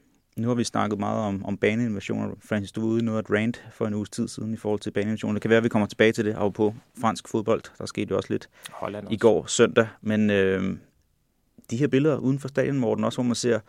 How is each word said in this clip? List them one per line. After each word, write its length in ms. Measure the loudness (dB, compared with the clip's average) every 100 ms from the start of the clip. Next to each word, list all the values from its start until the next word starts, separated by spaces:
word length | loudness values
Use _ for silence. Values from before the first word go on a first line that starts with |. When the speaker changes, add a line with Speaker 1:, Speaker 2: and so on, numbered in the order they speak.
| _ _ _ -4
Speaker 1:
Nu 120 | -2
har 60 |
vi 100 | 0
snakket 340 | 0 -2 -2 -2
meget 220 | -2 -2
om, 240 | -2 -4
om 120 | -6 0
baneinvasioner. 800 | 0 2 0 -2 -4 -4 -6 -8
Francis, 280 | -4 -4 -4
du 80 | -4
var 60 | 0
ude 140 | 0
i 40 |
noget 140 | 0 -2
af 40 |
et 80 | 0
rant 340 | 0 0 -4 -10
for 140 | -6 -4
en 80 |
uges 160 | -2 -4
tid 180 | -4 -6
siden 260 | -6 -8
i 20 | -4
forhold 240 | -2 -4
til 100 | -2
baneinvasioner. 420 | -2 -2 -2 -2
Det 80 | -2
kan 60 | 4
være, 80 | 4
at 80 |
vi 40 | 4
kommer 180 | 2 2
tilbage 260 | 4 4
til 120 | 4
det, 100 | 0
apropos 400 | 0 -2 2 0 -2 -12 -4
fransk 280 | -2 -2 -4
fodbold. 340 | -2 0 -2 -4 -14
Der 80 | -8
skete 240 | -6 -2
jo 60 | -2
også 160 | -2
lidt 160 | -6 -6 _ -20
Speaker 2:
Holland 340 | -10 -8 -8
Speaker 1:
i 20 | -6
Speaker 2:
også. 120 | 4
Speaker 1:
går 260 | 4 4 2
søndag. 400 | 4 4 4 2 -2
Men, 280 | -2 2 2
øh, 460 | 4 2 2 -2 -6 -12 _ _ _ _ _ _ _ -8
de 60 | -2
her 100 | 2
billeder 300 | 2 2 0
uden 220 | 0 -2
for 100 | -2
stadion, 300 | -2 -2 0
Morten, 260 | 0 0
også 120 | 0 0
hvor 80 |
man 100 | -2
ser 260 | 0 0 0